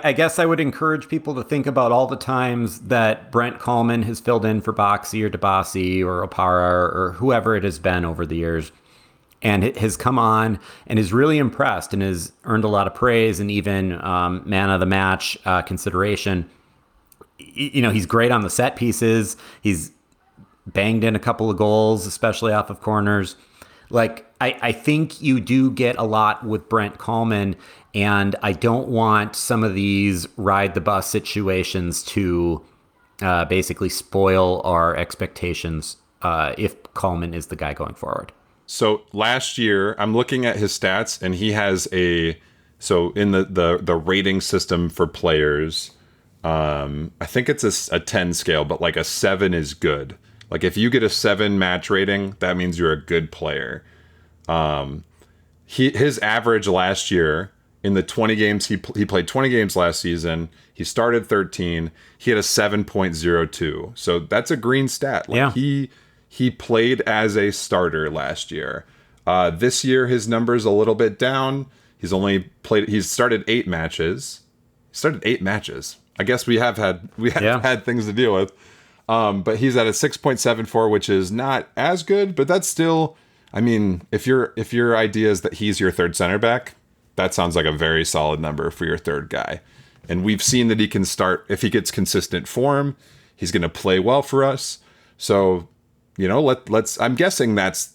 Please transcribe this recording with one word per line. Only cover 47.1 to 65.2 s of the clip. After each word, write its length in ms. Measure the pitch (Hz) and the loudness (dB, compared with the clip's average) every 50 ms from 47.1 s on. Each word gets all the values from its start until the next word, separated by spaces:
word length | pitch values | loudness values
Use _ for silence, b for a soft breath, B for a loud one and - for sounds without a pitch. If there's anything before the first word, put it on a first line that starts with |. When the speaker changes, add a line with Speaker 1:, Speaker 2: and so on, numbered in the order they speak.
| - - | -10 -12
Speaker 2:
I 60 | 82 | -10
think 220 | - - 127 127 147 | -4 -4 -2 -2 -2
it's 140 | 143 - | -2 0
a 60 | 117 104 | 0 -2
s-, 200 | - - - - | -2 -2 -4 -4
a 80 | 87 82 | -4 -4
ten 340 | - - - 98 90 87 82 | -4 -2 -2 -2 0 -2 -2
scale, 300 | - - 90 80 76 76 | -4 -2 0 0 0 0
but, 160 | 76 82 - | -2 -4 -2
like, 160 | 85 82 80 | -2 -2 -2
a 80 | 80 76 | -2 -4
seven 500 | - - - 113 95 98 92 101 90 87 | -4 -4 0 0 0 2 2 0 0 0
is 200 | 82 76 71 76 | 0 -2 -4 -6
good. 440 | - 87 80 71 71 67 67 - - b b b b b b | -2 0 0 0 -2 -4 -10 -14 -20 b b b b b b
Like, 120 | - 80 | -6 -2
if 140 | - 90 - | -2 -2 0
you 140 | 104 113 120 | 0 0 2
get 120 | 131 120 | 2 2
a 60 | 110 101 | 2 2
seven 500 | - - - 107 98 98 107 101 101 95 | 0 0 0 2 2 2 2 2 2 2
match 320 | 92 90 90 87 - - | 2 2 0 -2 0 0
rating, 460 | 101 95 98 101 98 101 98 98 98 - | 2 2 2 2 0 -2 -2 -6 -6 -4
that 180 | 95 90 90 | -2 -2 0
means 220 | 90 90 90 82 85 | 0 0 -2 0 0
you're 140 | 85 80 | 2 0
a 80 | 78 73 | 0 0
good 320 | - - 85 82 78 - | -2 -2 -2 0 -2 -2
player. 520 | - - 80 76 73 69 - - - - _ b b b b b b b b b b b b - | -8 -8 -6 -6 -4 -6 -6 -8 -10 -12 _ b b b b b b b b b b b b -2
Um, 540 | 82 82 78 76 73 71 69 69 73 80 - _ b b b b b b b b b b _ | 0 0 2 0 0 -2 -4 -6 -8 -12 -14 _ b b b b b b b b b b _
he, 260 | - - 127 131 135 | -8 0 2 2 2
his 300 | - 104 143 147 120 - | 2 2 0 0 0 -2
average 480 | 107 107 110 120 110 117 113 107 95 98 | -2 0 0 0 2 2 2 2 2 2
last 420 | 90 92 92 92 98 - - - | 2 2 2 2 0 -2 -2 0
year 400 | 98 87 80 78 76 82 98 - _ _ _ _ _ _ | 2 2 2 2 0 -2 -4 -8 _ _ _ _ _ _
in 120 | - 98 98 | -2 0 0
the 80 | 92 87 | 0 0
twenty 320 | - - 120 110 110 110 | -2 -2 0 0 2 2
games, 300 | 107 107 104 104 98 - | 2 2 2 2 0 -2
he 100 | - 101 | -4 -4
pl-, 180 | 92 - - - | -4 -6 -6 -2
he 100 | 104 104 | -2 -2
played 220 | - 98 90 82 | 0 0 -2 -2
twenty 220 | - - 131 135 131 | 0 -2 0 0 2
games 260 | 123 113 107 90 - | 2 2 0 0 0
last 260 | 92 87 85 80 - | 0 0 0 0 -2
season. 480 | - 85 85 82 82 85 82 82 82 80 b b b b | -4 -4 -4 -2 -2 -4 -4 -4 -6 -8 b b b b
He 120 | b - 82 | b -10 -10
started 420 | - - 120 113 120 120 113 98 | -6 -2 0 0 2 2 0 0
thirteen. 640 | - 113 101 92 - - - 90 85 85 82 82 82 - b b b b | 0 0 0 0 -2 -4 -6 -4 -4 -4 -4 -6 -8 -10 b b b b
He 140 | b - 123 | b -2 0
had 80 | 113 104 | 0 0
a 60 | 95 | 0
seven 400 | - - 117 104 101 104 107 98 | 0 0 2 2 2 0 -2 -2
point 320 | - - 101 95 90 82 | -2 -2 -2 -2 -2 -2
zero 280 | 78 82 87 85 82 82 | -2 0 2 2 2 0
two. 460 | 78 - - 85 76 73 76 - - - | -2 -4 -6 -6 -4 -6 -8 -10 -12 -12
So 240 | - - 90 87 87 | -6 -2 -2 -2 -2
that's 320 | 78 - 104 117 - - | -2 -2 -2 -2 0 0
a 40 | 160 | -4
green 300 | 120 104 120 131 135 135 | -2 0 0 0 0 0
stat. 420 | 127 - - 139 135 117 90 | -2 -4 -4 -4 -4 -4 -4